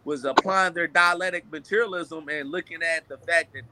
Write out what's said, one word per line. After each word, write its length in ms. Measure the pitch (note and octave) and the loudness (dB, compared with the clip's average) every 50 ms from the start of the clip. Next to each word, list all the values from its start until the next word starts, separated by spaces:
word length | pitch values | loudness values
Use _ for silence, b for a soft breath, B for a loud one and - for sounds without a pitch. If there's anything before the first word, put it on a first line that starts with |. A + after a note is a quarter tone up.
| - | -8
was 220 | - D3+ C#3 B2 | -6 -6 -4 -2
applying 480 | C#3 C3 - - F#3+ F#3+ F#3+ F#3 F#3 E3 | 0 4 4 4 4 4 2 2 2 2
their 140 | E3+ E3+ D#3 | 0 -2 0
dialectic 640 | C#3+ E3+ F3 F3 F3 F3 F3+ F#3 F3 F3 E3+ - | 4 4 4 4 4 2 -2 -4 -4 -4 -8 -10
materialism 800 | D3+ D3+ C#3 - G3 G#3+ A#3 G#3+ F#3 F3 E3+ - E3 D#3+ D#3 C#3+ | -14 -14 -8 -2 0 0 0 0 -2 -6 -6 -8 -10 -12 -8 -6
and 220 | D3+ D3+ C#3+ C#3 | -6 -6 -6 -6
looking 320 | D#3 F3+ E3+ - E3+ E3 E3 | -6 -6 -8 -8 -8 -4 -2
at 260 | E3 E3 D#3+ - - | -2 -2 -2 -4 -8
the 80 | C#3 C3 | -16 -12
fact 360 | - - E3+ E3 D#3+ - - | -4 0 0 0 0 -2 -6
that 100 | C3+ B2 A#2 | -16 -16 -14